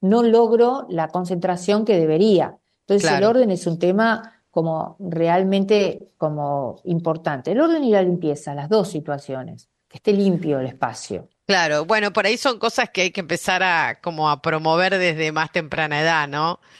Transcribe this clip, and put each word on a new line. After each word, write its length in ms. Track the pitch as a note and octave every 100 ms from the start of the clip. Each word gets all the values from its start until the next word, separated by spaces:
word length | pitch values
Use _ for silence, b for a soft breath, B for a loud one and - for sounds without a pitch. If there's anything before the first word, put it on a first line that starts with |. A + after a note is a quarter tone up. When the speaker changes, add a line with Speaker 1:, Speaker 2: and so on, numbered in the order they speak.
Speaker 1:
no 220 | F#3+ A#3
logro 640 | A#3 A3+ A#3 A3+ A#3 C#4 -
la 200 | E3+ D#3+
concentración 760 | F3+ F3+ F3 F3+ F3+ G3+ G#3 A3+
que 140 | F#3
debería. 580 | D#3+ D#3 G#3+ F3+ C3+ - _ _ -
Entonces, 200 | G3 E3
Speaker 2:
Claro. 100 | C#3+
Speaker 1:
el 120 | G#3 B3
orden 160 | A3+
es 160 | F3+ F3
un 100 | E3+
tema 640 | F3 G3 A3+ A3+ - _ _
como 460 | D#3+ E3 D#3+ - -
realmente 1080 | F#3 E3 E3 F3+ F#3+ G3 G3 G#3 F#3 - - -
como 640 | D#3 D3+ C#3+ C#3+ B2 - -
importante. 680 | E3 E3+ D#3+ E3 C3+ -
El 100 | A3
orden 220 | E4 D#4+
y 80 | B3+
la 100 | G3+
limpieza, 540 | F3+ F3+ D#3+ C#3+ - C#3+
las 120 | D3
dos 220 | G#3+ F3+
situaciones. 760 | D#3 D#3 C#3+ - C3 E3 - _ _ _
Que 100 | -
esté 160 | -
limpio 460 | G3+ G3 E3+ E3 C#3
el 60 | B2+
espacio. 600 | - A#2+ A2+ - F2+ - _ -
Speaker 2:
Claro, 380 | F#3 E3 D3+
bueno, 300 | E3 G#3+ G#3
por 120 | G#3+ G3+
ahí 120 | A#3
son 220 | C#4 A3
cosas 300 | A3+ B3+ A#3
que 100 | F#3+
hay 100 | F3+
que 80 | G3
empezar 420 | E3 F3 - F#3
a, 380 | F#3 E3 B2+ -
como 280 | F3 D#3 D3+
a 120 | D3
promover 560 | E3 D#3 D#3+ E3 F#3 F#3+
desde 360 | F3+ D#3 D#3
más 180 | D#3 D#3+
temprana 480 | F3 D3+ D#3+ D3+ D3
edad, 300 | D#3+ D#3+ C#3+
¿no? 320 | D3 E3 - b